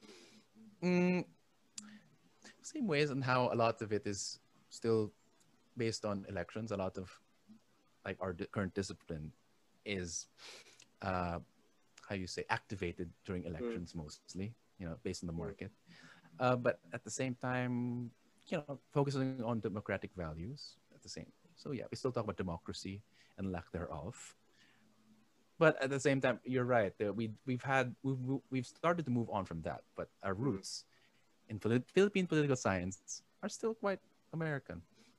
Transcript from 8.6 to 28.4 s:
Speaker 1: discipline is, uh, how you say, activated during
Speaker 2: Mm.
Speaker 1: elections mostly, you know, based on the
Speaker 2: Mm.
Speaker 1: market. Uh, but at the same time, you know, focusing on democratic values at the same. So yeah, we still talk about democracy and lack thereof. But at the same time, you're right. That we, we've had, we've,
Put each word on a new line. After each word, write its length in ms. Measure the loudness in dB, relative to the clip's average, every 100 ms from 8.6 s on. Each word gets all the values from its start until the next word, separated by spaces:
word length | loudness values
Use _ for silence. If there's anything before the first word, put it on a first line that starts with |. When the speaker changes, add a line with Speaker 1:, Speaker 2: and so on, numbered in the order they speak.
| -2
Speaker 1:
discipline 580 | 0 -4 -6 -8 -8 -8 -12 _ _ _ _ -6
is, 420 | -4 -4 -6 -10 -16 -18 -18 -20 -20 -20 -6
uh, 380 | -2 0 0 -2 -8 _ _ _ _ -18 -8
how 80 | -6
you 120 | -4
say, 160 | -4 -2
activated 600 | -2 -2 -4 -4 -4 -6 -8 -6
during 180 | -4
Speaker 2:
Mm. 40 | -4
Speaker 1:
elections 480 | -4 -4 -4 -6 -8
mostly, 580 | -8 -12 -12 -6 -6 -8 _ -10
you 80 | -8
know, 100 | -6
based 200 | -6 -4
on 40 | -4
the 60 |
Speaker 2:
Mm. 40 | -4 -6
Speaker 1:
market. 260 | -8 -12 -14 -20 -20 -20 -20 -14 0
Uh, 160 | 2 4
but 240 | 2 0 -2
at 120 | -12
the 80 | -8
same 240 | -4 -2 -2
time, 760 | -2 0 0 0 -2 -2 -6 -12 _ _ -6
you 100 | -4
know, 220 | -4 -10 _
focusing 500 | 2 2 2 0 0
on 160 | 0 0
democratic 520 | 0 -2 -2 -2 -2 -6
values 600 | -6 -4 -6 -8 -12 -18 _
at 80 | -20
the 80 | -14
same. 220 | -12 -14 -18 _ -14
So 160 | -8
yeah, 140 | -6 -6
we 60 | -2
still 160 | -2
talk 120 | 0
about 140 | -2 -2
democracy 640 | -2 -4 -6 -8 -6 -8 -12 _ -18 -8
and 140 | -4
lack 180 | -4 -6
thereof. 640 | -6 -4 -6 -8 -10 -14 -20 _ _ -20 _ _ _ _ -20 _ _ _ 6
But 220 | 6 8
at 80 | 2
the 100 | 2
same 200 | 4 4
time, 200 | 4 2
you're 220 | 0 0 4
right. 320 | 4 4 2
That 160 | -2 0
we, 160 | -2 -4 -4
we've 160 | -4
had, 320 | 2 2 2 -2
we've, 380 | -2 -2 -2 -4